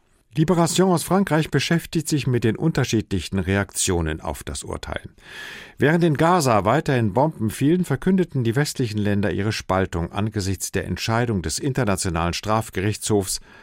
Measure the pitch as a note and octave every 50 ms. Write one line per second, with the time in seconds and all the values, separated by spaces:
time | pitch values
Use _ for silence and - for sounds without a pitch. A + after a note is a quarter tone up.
0 | _ _ _ _ _ _ - - D#3+ D#3 F#3 E3 E3+ D#3+ - E3+ F#3 F#3+ F3+ D#3+
1 | - - F3 G3 G3+ - D3+ D#3+ D3+ - - C#3+ - - E3+ E3 - - - E3+
2 | D#3 - D#3+ D3 A#2 C3+ B2 A#2+ A2 A2+ G#2 - - E3 D#3+ - C3 - - A2
3 | G2 - G2 F#2 E2+ - - G2 F2 F2+ F#2+ G2+ G2+ - - - - - F#2 E2+
4 | E2 D#2 D2+ - - - D#2 - - - D2 - - - - - - - - -
5 | - - - _ - - - - - - - - - - - - B2 C#3 D#3+ F3
6 | E3 E3+ D3 B2 D#3 E3 F3+ F#3 C#3+ C3 A2+ G#2 F2+ G#2 A#2+ D#3 D#3 - C#3 B2
7 | A2+ G#2+ F2+ A#2+ C#3 D#3+ D#3 - A2 G#2+ F#2+ - C3 C#3+ E3+ F3+ F3+ - C#3 C3
8 | - F#3 F#3+ F#3+ F3 - - C#3 A#2+ A2+ A2 C3+ D3 D3 - - C3 A2 G#2 G#2+
9 | G2+ G#2 G2+ G2+ G2+ G2+ E2 G2 G2 A2 G#2 - - - F#2 F#2+ F#2+ F2 - E2+
10 | E2+ E2 - G2+ G#2 A2 G2+ G#2+ F#2 F#2+ F#2+ F2+ - - - G2 - F2+ F2+ -
11 | - - A2+ A#2 A#2+ A#2+ A2 F#2+ D#2+ E2 - - - C#3+ B2+ - B2+ G#2 F#2+ F2
12 | - G2 E2 E2 E2 F2 E2+ - - G#2 G#2+ A2 A2 - - F#2+ F#2 G#2+ G2+ -
13 | - - A2 G2+ F#2+ - - - - - - -